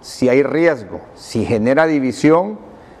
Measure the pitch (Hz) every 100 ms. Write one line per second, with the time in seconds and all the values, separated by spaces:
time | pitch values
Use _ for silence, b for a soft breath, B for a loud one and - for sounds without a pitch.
0 | - - 127 127 135 143 170 135 95 87
1 | - - - 113 98 113 113 139 160 147
2 | 131 120 151 165 196 214 - B B B